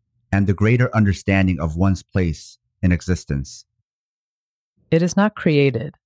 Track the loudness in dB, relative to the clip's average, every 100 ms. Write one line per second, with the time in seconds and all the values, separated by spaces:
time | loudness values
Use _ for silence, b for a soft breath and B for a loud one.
0 | _ _ _ -2 0 0 2 2 2 2
1 | 2 0 0 0 2 0 -4 0 0 -2
2 | -4 -2 -2 -4 -12 -20 _ _ -2 0
3 | -2 -6 -4 -8 -8 -16 _ _ _ _
4 | _ _ _ _ _ _ _ _ _ 0
5 | 0 0 -2 0 0 2 2 0 -8 -14